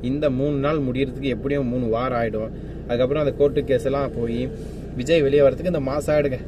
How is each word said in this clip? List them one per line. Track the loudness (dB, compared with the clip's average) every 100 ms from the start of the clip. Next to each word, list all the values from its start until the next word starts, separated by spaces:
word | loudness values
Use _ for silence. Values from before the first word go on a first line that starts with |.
| -2
இந்த | 0 0 2
மூணு | 0 0
நாள் | 0 0 0
முடியறதுக்கு | 0 -2 -2 -4
எப்படியும் | -2 -2 -2 0
மூணு | -2 0
வாரம் | 0 0 0
ஆயிடும். | 0 -2 -6 -8 -10 -10 -4
அதுக்கப்புறம் | 0 2 2
அந்த | 0 2
கோர்ட்டு | 2 2 2
கேஸ் | 0 2
எல்லாம் | 0 -2 -2
போய் | -4 -2 -4 -6 -10 -10 -10 -6
விஜய் | 2 4 6
வெளியே | 6 6
வரதுக்கு | 4 -2
இந்த | -2 -2
மாசம் | -2 0
ஆயிடுங்க. | 2 2 -4